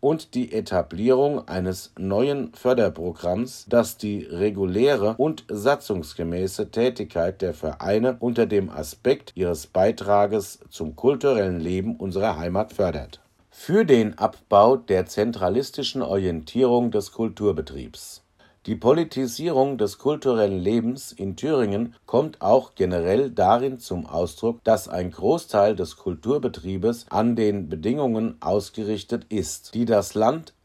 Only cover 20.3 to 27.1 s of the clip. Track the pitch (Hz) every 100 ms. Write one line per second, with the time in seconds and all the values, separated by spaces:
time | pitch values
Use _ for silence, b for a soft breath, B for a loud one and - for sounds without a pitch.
20.3 | 113 101 95 92 117 113 135 - - 98
21.3 | 92 143 143 104 101 117 - - 123 156
22.3 | - 98 127 - - 90 87 85 110 139
23.3 | 107 92 120 135 127 - 90 - 82 90
24.3 | - 113 117 113 107 - 90 90 90 101
25.3 | 170 - 104 104 98 85 - - 80 113
26.3 | 143 117 92 92 95 110 117 -